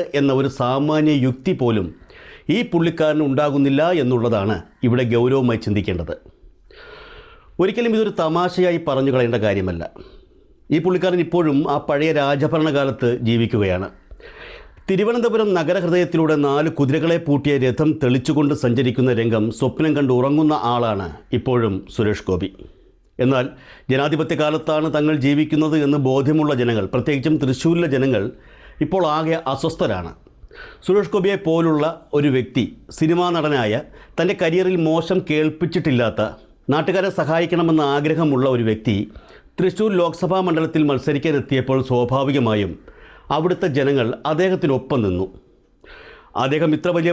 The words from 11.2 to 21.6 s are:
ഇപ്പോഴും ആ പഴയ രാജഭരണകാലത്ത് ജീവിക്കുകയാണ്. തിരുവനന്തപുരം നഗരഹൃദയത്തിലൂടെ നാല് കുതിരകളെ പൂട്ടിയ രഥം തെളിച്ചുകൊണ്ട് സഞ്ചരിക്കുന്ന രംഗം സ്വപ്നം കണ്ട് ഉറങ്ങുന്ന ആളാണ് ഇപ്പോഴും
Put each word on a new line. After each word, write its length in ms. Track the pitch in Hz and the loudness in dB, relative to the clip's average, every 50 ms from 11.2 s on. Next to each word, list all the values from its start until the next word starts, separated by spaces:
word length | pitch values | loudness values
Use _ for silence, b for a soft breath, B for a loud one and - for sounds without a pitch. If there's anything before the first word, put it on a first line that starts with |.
| 165 | -2
ഇപ്പോഴും 340 | 165 175 175 170 156 139 139 160 170 143 | 0 0 0 2 2 2 0 0 0 -2
ആ 20 | 147 - - | -2 -2 -2
പഴയ 200 | 147 143 151 160 156 147 | -2 0 0 0 2 2
രാജഭരണകാലത്ത് 920 | 139 139 143 143 135 - 165 160 156 160 135 143 139 135 117 - 127 120 123 123 120 | 2 0 0 0 0 0 0 0 0 2 0 0 0 0 -2 0 0 0 0 0 0
ജീവിക്കുകയാണ്. 640 | 110 117 117 117 101 - 107 104 95 90 90 98 - - - - - - B B B B B B B B B B B B B - | 0 2 2 2 0 0 0 0 2 0 -2 -4 -8 -12 -18 -20 -20 -20 B B B B B B B B B B B B B -4
തിരുവനന്തപുരം 640 | - 196 180 208 214 233 240 220 233 208 226 220 208 185 | -2 0 0 2 0 0 0 0 0 0 0 0 2 0
നഗരഹൃദയത്തിലൂടെ 800 | 175 160 147 180 196 175 165 170 180 175 175 175 170 160 151 156 151 143 | 0 0 0 0 0 0 0 2 2 2 2 0 0 2 2 2 2 2
നാല് 220 | 139 139 147 156 160 - | 2 2 0 0 0 0
കുതിരകളെ 400 | - 139 127 143 160 151 165 170 170 | 0 0 0 0 0 2 0 0 0
പൂട്ടിയ 340 | 165 143 143 139 - 147 143 131 127 | 0 0 0 0 2 2 0 2 2
രഥം 260 | 127 120 - 156 156 151 156 | 0 0 2 0 0 0 2
തെളിച്ചുകൊണ്ട് 520 | 143 123 123 127 123 - 156 147 147 139 147 | 2 2 2 0 0 0 0 2 2 0 0
സഞ്ചരിക്കുന്ന 560 | - - 123 117 123 120 127 117 - 123 131 120 | 0 0 0 2 2 0 0 2 2 2 2 2
രംഗം 300 | 110 117 117 113 110 107 113 | 2 0 0 2 0 0 -2
സ്വപ്നം 400 | 113 - 135 127 - - 156 156 151 | -2 -2 -2 -2 0 0 0 0 2
കണ്ട് 180 | 147 143 127 127 | 2 2 2 2
ഉറങ്ങുന്ന 420 | 123 127 139 147 156 156 151 151 143 - 120 123 | 2 2 2 2 2 2 2 2 0 0 0 0
ആളാണ് 340 | 120 120 113 104 98 92 82 78 - - - - | 0 0 0 -2 -2 -4 -8 -10 -12 -8 -4 -4
ഇപ്പോഴും 400 | 120 - 131 127 123 | -2 -2 0 0 2